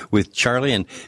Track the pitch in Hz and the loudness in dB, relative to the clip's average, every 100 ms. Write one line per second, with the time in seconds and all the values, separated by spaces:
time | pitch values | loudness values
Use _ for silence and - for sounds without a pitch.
0 | - 104 95 - 123 123 139 110 85 - | 0 0 0 0 0 0 0 -2 -4 -10